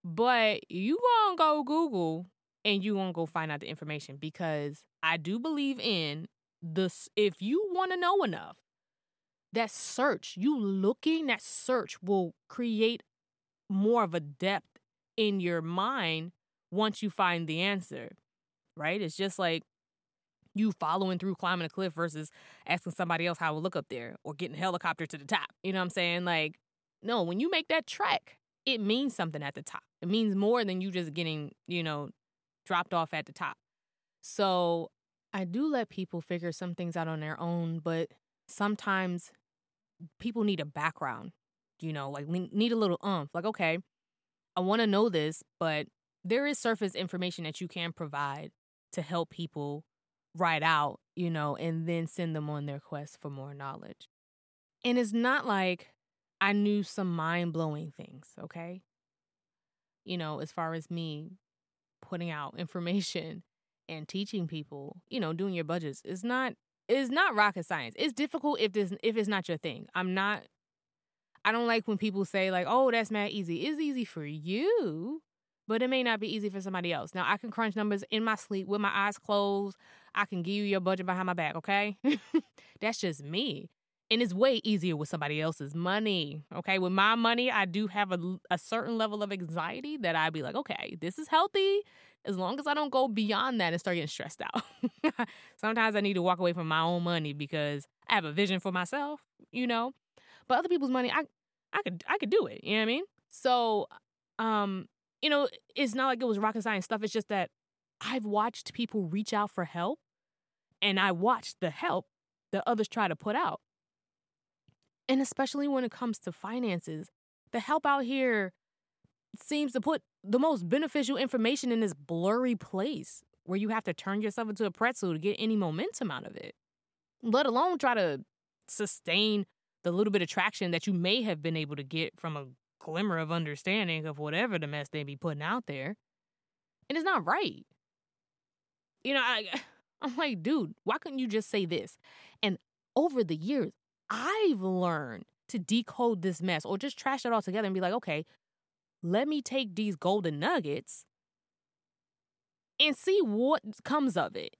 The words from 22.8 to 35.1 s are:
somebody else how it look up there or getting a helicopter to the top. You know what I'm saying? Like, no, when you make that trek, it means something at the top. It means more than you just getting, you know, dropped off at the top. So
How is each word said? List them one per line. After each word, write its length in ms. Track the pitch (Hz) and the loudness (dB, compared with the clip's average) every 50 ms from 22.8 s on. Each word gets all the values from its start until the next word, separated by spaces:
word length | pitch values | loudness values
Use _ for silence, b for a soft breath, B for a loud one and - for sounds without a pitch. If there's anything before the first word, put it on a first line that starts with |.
| - 175 160 | -2 -8 -4
somebody 340 | - 180 165 170 160 170 | -4 0 0 0 0 0
else 100 | 175 165 | -2 -2
how 180 | - 170 160 151 | 0 -2 -2 0
it 40 | 156 | 0
look 160 | 165 190 - | -2 -2 -2
up 100 | 156 135 _ | -4 -6 _
there 260 | 131 123 117 117 - - _ | -8 -8 -8 -10 -14 -12 _
or 100 | - 151 | -12 -8
getting 220 | 143 180 165 156 | -8 -8 -8 -4
a 40 | 151 | -2
helicopter 460 | 180 190 175 175 - 175 160 - 165 | -2 -2 -2 0 -2 -2 -2 -2 -6
to 120 | - - | -8 -8
the 80 | 147 143 | -12 -4
top. 260 | 143 214 170 147 - _ _ - | -2 -2 -2 -2 -4 _ _ -6
You 100 | 190 190 | -2 -2
know 60 | 190 | 0
what 40 | 180 | -2
I'm 60 | 180 | 0
saying? 340 | - 190 175 170 175 180 180 | 0 0 2 2 2 0 0
Like, 340 | 180 170 160 156 156 170 _ _ _ _ _ _ _ _ _ - | 2 2 2 0 -2 -4 _ _ _ _ _ _ _ _ _ -4
no, 180 | 214 240 233 175 | -2 0 2 2
when 160 | 170 175 202 | 0 0 0
you 100 | 277 349 | 0 0
make 180 | 392 320 320 - | 0 -2 0 0
that 180 | 320 320 - | -2 -2 0
trek, 500 | - - - - - - - _ - - _ _ _ _ _ _ | -4 -6 -2 0 2 2 0 _ -10 -20 _ _ _ _ _ _
it 140 | 269 269 220 | -2 -2 0
means 340 | 208 202 220 247 285 269 - | 2 2 2 2 2 -2 -2
something 280 | - 180 165 151 147 147 | -2 -4 -4 -4 -4 -6
at 120 | 139 - | -6 -8
the 60 | - | -8
top. 220 | 151 - - - _ _ _ _ | -12 -10 -12 -12 _ _ _ _
It 80 | - 175 | -4 0
means 260 | 202 226 220 208 190 | 0 2 2 2 2
more 300 | 196 202 214 240 247 220 | 2 4 4 4 2 2
than 160 | 196 185 185 | 0 -2 -2
you 100 | 185 196 | -4 -2
just 220 | 180 180 175 156 143 | -4 -4 -4 -4 -4
getting, 380 | 170 170 160 156 151 147 143 - _ _ | -4 -2 -2 -2 -4 -6 -10 -12 _ _
you 160 | - 175 175 165 | -4 -4 -2 -2
know, 260 | 160 151 147 143 - - _ _ _ _ _ _ _ _ _ _ | -2 -4 -4 -6 -8 -12 _ _ _ _ _ _ _ _ _ _
dropped 280 | - 190 175 180 - 185 | 0 0 0 0 2 0
off 200 | 170 160 - - | 0 0 0 -4
at 120 | 156 151 | -6 -6
the 80 | - 156 | -8 -8
top. 240 | - 175 147 147 _ _ _ _ _ _ _ _ _ _ _ _ _ | -6 -6 -6 -6 _ _ _ _ _ _ _ _ _ _ _ _ _
So 680 | - - - - 202 190 185 180 175 170 170 165 165 - _ _ _ _ | -12 -8 0 2 2 4 4 4 4 2 2 0 -2 -6 _ _ _ _